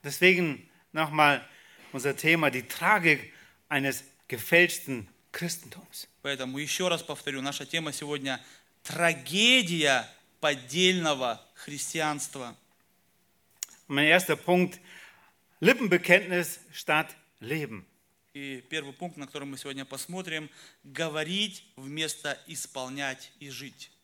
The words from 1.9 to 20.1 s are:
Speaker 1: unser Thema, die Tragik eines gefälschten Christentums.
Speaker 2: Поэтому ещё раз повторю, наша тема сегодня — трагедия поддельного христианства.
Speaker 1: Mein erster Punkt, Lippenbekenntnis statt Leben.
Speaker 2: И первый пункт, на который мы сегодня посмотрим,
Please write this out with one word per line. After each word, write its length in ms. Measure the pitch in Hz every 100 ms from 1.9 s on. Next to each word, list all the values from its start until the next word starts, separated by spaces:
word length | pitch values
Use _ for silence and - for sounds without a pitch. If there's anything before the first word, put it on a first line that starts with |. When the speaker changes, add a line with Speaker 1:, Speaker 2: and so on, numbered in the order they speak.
Speaker 1:
unser 240 | 135 139 135
Thema, 340 | 156 165 147
die 120 | 127
Tragik 720 | 117 - 175 208 165 143 - - - _ _
eines 340 | 143 135 120 - _ -
gefälschten 800 | 120 - 170 175 - - 127 104 _ _
Christentums. 760 | - 170 - - - - - - _
Speaker 2:
Поэтому 360 | 143 135 131 135
ещё 300 | 147 - 180
раз 140 | 165
повторю, 400 | 170 143 - 135
наша 240 | 135 139 139
тема 260 | 165 156
сегодня — 480 | 139 147 147 135 127 - - _ _
трагедия 1300 | - - 170 151 131 180 233 254 180 170 147 131 113 - _ _
поддельного 1000 | 156 139 123 156 185 185 160 139 123 110 _
христианства. 1000 | - - 143 - 165 156 147 - 139 120 - _ _ _ _ _ _ _ _ _ _ - - _
Speaker 1:
Mein 200 | 143 151
erster 280 | 180 185 151
Punkt, 440 | - 180 180 - - - - _ _ _ _ _
Lippenbekenntnis 1000 | 160 - 214 175 175 185 175 175 170 - -
statt 360 | - - 156 156 - _ _
Leben. 440 | 113 156 135 107 90 _ _ _ _
Speaker 2:
И 280 | 143 139 131 127
первый 240 | 156 139
пункт, 240 | 135 180 151
на 100 | 135
который 180 | 147
мы 120 | 139 135
сегодня 280 | 139 139
посмотрим, 680 | 135 135 -